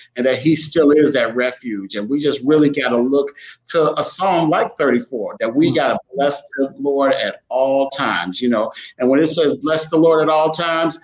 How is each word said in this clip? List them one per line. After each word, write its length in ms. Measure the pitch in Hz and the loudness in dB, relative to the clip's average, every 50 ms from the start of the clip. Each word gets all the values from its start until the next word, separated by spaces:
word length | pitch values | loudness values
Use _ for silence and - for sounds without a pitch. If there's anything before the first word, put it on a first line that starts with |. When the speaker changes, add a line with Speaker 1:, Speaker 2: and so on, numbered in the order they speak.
| - _ - | -20 _ -6
Speaker 1:
and 100 | 123 123 | -2 0
that 140 | 135 123 123 | 0 0 0
he 160 | 143 160 156 | 2 2 2
still 340 | 156 - - - 170 147 143 | 2 0 -2 0 4 4 6
is 240 | 147 151 151 147 139 | 6 6 4 4 2
that 220 | 123 117 113 117 | 0 0 0 -2
refuge. 580 | 123 123 127 123 - - 120 107 98 98 95 107 | -2 -2 -4 -4 -8 -10 -10 -8 -8 -8 -10 -8
And 160 | 104 104 113 | -8 -6 -4
we 80 | 139 147 | -4 -2
just 220 | 147 143 123 107 123 | -2 -2 -2 -2 0
really 280 | 143 156 151 151 139 | 2 4 4 4 4
gotta 260 | 139 143 127 127 120 | 2 0 -2 0 0
look 380 | 120 123 131 139 143 139 - - - - - - _ _ | 0 0 2 2 0 0 -2 -6 -16 -20 -20 -20 _ _
to 260 | - - 165 151 - - 151 | -4 0 0 0 0 0 -2
a 40 | 147 | -4
psalm 460 | - - - 185 196 180 170 165 156 | -6 -4 -4 -2 0 0 2 2 0
like 260 | 170 - 156 - - | 0 0 -2 -2 -2
thirty-four, 580 | - 151 131 120 120 - - 135 113 98 87 - - | -2 0 0 0 0 -2 -4 -8 -8 -8 -8 -8 -6
that 140 | 113 113 120 | -6 -2 0
we 160 | 143 165 147 | 2 2 2
Speaker 2:
Mm. 60 | 127 | 2
Speaker 1:
gotta 240 | 156 139 120 110 - - _ 131 | 0 0 0 -2 -4 -6 _ -4
bless 260 | 139 143 143 - - - - - | -2 -2 -2 -2 -4 -10 -8 -6
the 160 | 135 139 135 - 135 | -4 -4 -4 -4 -6
Lord 340 | 139 143 139 139 139 135 131 | -4 -2 0 2 2 2 0
at 280 | 117 110 101 - - _ - | 0 -2 -4 -6 -8 _ -4
all 400 | 120 131 131 135 135 139 135 135 | -2 0 0 2 2 0 0 -2
times, 500 | - 143 135 110 98 87 87 92 90 - | -4 -4 -2 -2 -2 -2 -4 -6 -6 -2
you 80 | 127 123 | 0 0
know. 220 | 117 107 110 - - - - - - | 0 0 0 -4 -6 -12 -18 -16 -6
And 140 | - 123 127 | -2 0 2
when 80 | 135 147 | 4 4
it 80 | 160 | 2
says, 300 | 156 160 165 156 139 - | 2 0 0 0 0 0
"Bless 340 | - 139 156 160 160 156 - | -2 -2 -2 -2 -2 -2 0
the 60 | 170 | 2
Lord 260 | 160 165 165 160 156 151 | 4 4 4 4 4 2
at 60 | 156 | 2
all 200 | 156 156 156 160 | 2 2 2 0
times," 480 | 160 175 170 165 165 165 165 160 156 - | 0 -2 -4 -2 -2 -2 -2 -4 -4 -8